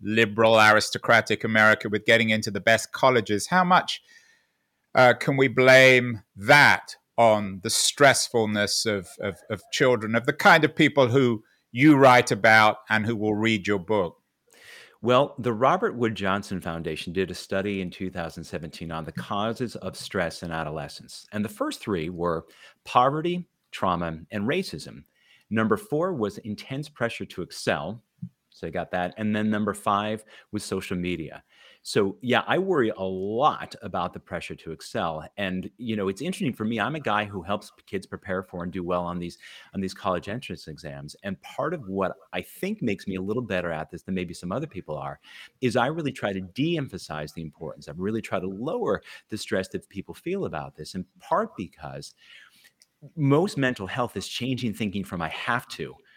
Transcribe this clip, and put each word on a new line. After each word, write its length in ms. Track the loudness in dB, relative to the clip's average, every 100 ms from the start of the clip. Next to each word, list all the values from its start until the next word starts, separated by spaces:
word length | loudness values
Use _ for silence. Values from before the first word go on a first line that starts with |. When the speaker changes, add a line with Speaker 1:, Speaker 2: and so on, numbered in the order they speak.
Speaker 1:
liberal, 580 | -2 2 2 4 6 8
aristocratic 840 | 8 6 4 -2 2 4 4 -2
America, 460 | 0 4 6 4 0
with 160 | -2 4
getting 240 | 4 4
into 200 | 0 -2
the 100 | -2
best 320 | 2 2 2
colleges, 560 | 0 2 4 2 -2 0
how 160 | 0
much, 360 | 4 2 2 -6 _ _ _ _ _ _ _ _ _
uh, 180 | 4 6
can 240 | 4 0 2
we 120 | 2
blame 720 | 4 8 10 10 8 4 -6 -12
that 640 | -2 6 8 8 6 0 -20 _ 4
on 420 | 6 4 0 -6
the 60 | -4
stressfulness 1200 | -2 0 6 6 6 2 0 0 0 0 -2 -2
of, 220 | -2 -6 -8
of, 160 | -8 -8 -10
of 100 | -12 -6
children, 440 | 2 2 2 0
of 100 | -2
the 80 | -2
kind 320 | 4 6 8
of 100 | 6
people 340 | 4 2 4 4
who 340 | 4 2 0 -6 _ _
you 220 | 4 8 10
write 340 | 10 8 6
about 480 | 4 6 8 6 4 0
and 160 | 0
who 120 | 0 -2
will 180 | 0
read 320 | 0 2 0 0
your 140 | -2
book? 360 | 0 0 0 -6 _ _ _ _ -20 -20 -20 _
Speaker 2:
Well, 340 | 2 4 2 -2
the 140 | -4
Robert 420 | 0 2 2 -2
Wood 200 | -2 -2
Johnson 460 | -2 -2 -2 -4 -8
Foundation 520 | -6 -6 -6 -8 -6
did 180 | -4 -4
a 40 |
study 460 | -6 -6 -4 -4 -4
in 100 | -6
two 200 | -8 -10
thousand 320 | -8 -10 -10
seventeen 460 | -12 -10 -10 -12 -10
on 140 | -10
the 80 | -10
causes 640 | -12 -6 -4 -4 -4 -8 -8
of 180 | -12
stress 480 | -12 -8 -4 -4 -6
in 80 | -8
adolescence. 760 | -8 -6 -8 -10 -14 -20 -20 -10
And 140 | -8
the 60 | -6
first 300 | -6 -8 -8
three 280 | -4 -4 -4
were 380 | -4 -4 -4 -6 _ -20 _
poverty, 640 | -2 2 2 0 -4 -4 -8 _ _
trauma, 480 | -4 -2 -2 -2 -8 -10
and 120 | -6 -4
racism. 560 | -4 -4 -10 -14 -18 -20 _ _ _ -4
Number 260 | 0 2 0
four 380 | -2 -4 -2
was 240 | -2 -4 -6
intense 500 | -10 -10 -10 -12 -12
pressure 380 | -6 -6 -6 -12
to 160 | -10
excel. 600 | -12 -8 -4 -2 -4 -10 _ _ -18 _ _
So 160 | _ -8
I 40 |
got 200 | -8 -4
that. 220 | -4 -4 -4
And 180 | -4 -2
then 140 | -2
number 240 | -2 -2
five 500 | -4 -2 0 -2 -6 -12 -20 _
was 140 | -10
social 320 | -6 -6 -6 -6
media. 480 | -4 -6 -8 -16 _ _ -20 _
So, 340 | -4 0 0 -2
yeah, 220 | 0 0 2
I 100 | 0
worry 300 | 0 2 0
a 160 | -2
lot 720 | -6 -6 -4 0 0 -2 -8 -14
about 320 | -8 -6 -6
the 60 | -8
pressure 380 | -10 -10 -10 -14
to 160 | -14
excel. 520 | -14 -10 -6 -4 -6 -10 -8
And, 340 | -6 -6 -8 -10
you 180 | -6
know, 140 | -4 -4
it's 120 | -4
interesting 320 | -6 -4 -4
for 120 | -4
me. 160 | -4 -2
I'm 160 | -4 -4
a 40 |
guy 260 | -2 -2 -2
who 160 | -6
helps 280 | -6 -6 -8 _ _
kids 200 | -10 -8
prepare 360 | -12 -6 -6
for 220 | -6 -10
and 80 | -8
do 100 | -8
well 220 | -4 -4
on 160 | -4 -6
these, 180 | -8 -12 -20 -20 -14
on 80 | -8
these 140 | -8
college 340 | -6 -4 -4 -4
entrance 380 | -10 -10 -14 -14
exams. 480 | -14 -14 -14 -16 -14
And 180 | -12 -12
part 320 | -12 -8 -6
of 120 | -6 -6
what 300 | -4 -4 -4 _
I 80 | -10
think 420 | -10 -8 -8 -4
makes 240 | -4 -4 -4
me 80 |
a 80 | -6
little 200 | -4 -6
better 280 | -4 -4 -4
at 220 | -6 -8
this 100 | -12
than 140 | -8 -6
maybe 180 | -6
some 160 | -10 -8
other 160 | -8 -8
people 300 | -12 -10 -10
are 240 | -10 -12 _ -20 -20 _
is 160 | -2 0
I 100 | 0
really 240 | -2 -6
try 220 | -4 -4
to 80 | -4
de-emphasize 920 | -6 -4 -2 -2 -4 -10 -10 -10 -10
the 80 | -10
importance. 460 | -12 -12 -14 -14 -14
I 40 |
really 280 | -8 -4 -4
try 180 | -4 -6
to 80 | -6
lower 520 | -6 -6 -4 -2 -4 -6 -20 -12
the 100 | -12
stress 300 | -4 -4 -4
that 200 | -8 -12
people 260 | -14 -14
feel 300 | -12 -8 -6
about 300 | -6 -8 -10
this, 220 | -14 -12 -10
in 80 | -12 _
part 360 | -4 -2 -2 -8
because 580 | -12 -12 -14 -14 -16 _ _ -20 -20 _ _ _ _ _ -16
most 420 | -2 2 4 2 0
mental 300 | -2 -2 -6
health 300 | -6 -6 -6
is 100 | -10
changing 480 | -8 -6 -4 -4
thinking 300 | -4 -4 -6
from 180 | -6 -6
"I 60 | -6
have 400 | -6 -4 -4 -4
to" 260 | -12 -12 -14 _